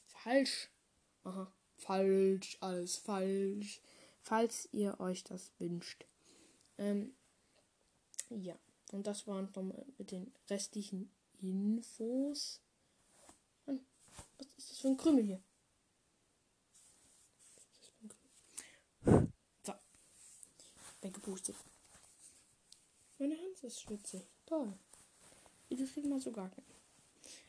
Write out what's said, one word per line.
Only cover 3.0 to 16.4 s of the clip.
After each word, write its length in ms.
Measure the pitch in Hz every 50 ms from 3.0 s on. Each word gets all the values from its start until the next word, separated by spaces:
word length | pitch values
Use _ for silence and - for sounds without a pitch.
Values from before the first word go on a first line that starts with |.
| - - 202 190 190 190 196 196 196 196 202 208 208 202 - - - - - - - - - _
falls 480 | - - 226 220 233 233 - - - -
ihr 280 | - 214 208 196 - -
euch 240 | 185 185 180 185 -
das 280 | - 185 185 - - _ -
wünscht. 460 | 180 170 175 170 - - - - - - _ _ _ - - - - - - - - _ _ -
Ähm, 340 | 202 202 202 202 202 262 - _ _ _ _ _ _ _ _ - _ _ _ _ _ _ _ _ _ _ - - - -
ja. 280 | 240 214 185 180 165 - _ _ _ _ - -
Und 160 | - 196 202 208
das 200 | 208 202 - 214
war's 260 | 202 190 196 196 -
nochmal 300 | 196 190 190 - - - - - -
mit 140 | 196 190
den 220 | 190 180 185 - - - - -
restlichen 600 | 202 196 202 - - 214 196 - 202 185 202 - _ _ _ _ _ -
Infos. 1200 | 190 185 185 190 202 208 220 233 226 - - - 220 226 247 262 277 285 285 294 - - - - _ _ _ _ _ _ _ _ _ _ _ - - - - _ _ _ _ _ -
Mann, 200 | - 277 262 - _ _ _ - - - - - - _ -
was 100 | 277 - - -
ist 140 | - -
das 80 | - -
für 80 | - 269
ein 100 | 269 262
Krümel 260 | - 330 294 254 220
hier? 180 | 202 185 190 - _ _ _ _ _ _ _ _ _ _ _ _ _ _ _ _ _ _ _